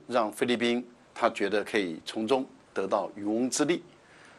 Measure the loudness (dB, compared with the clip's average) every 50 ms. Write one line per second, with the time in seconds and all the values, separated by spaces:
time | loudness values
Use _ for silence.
0 | -6 0 0 2 2 0 0 -2 0 0 0 2 2 2 0 0 -2 -8 -16 -20
1 | -20 -14 -4 0 0 0 2 2 0 0 0 0 0 0 0 0 0 0 -4 -8
2 | -8 -8 -6 -2 0 2 2 2 0 -4 -12 -20 -16 -8 -6 -4 -2 0 0 0
3 | 0 -2 -6 -6 -4 -2 0 0 0 0 0 0 2 2 2 0 -2 -12 -20 -20
4 | -20 -20 -20 -20 -20 -20 -20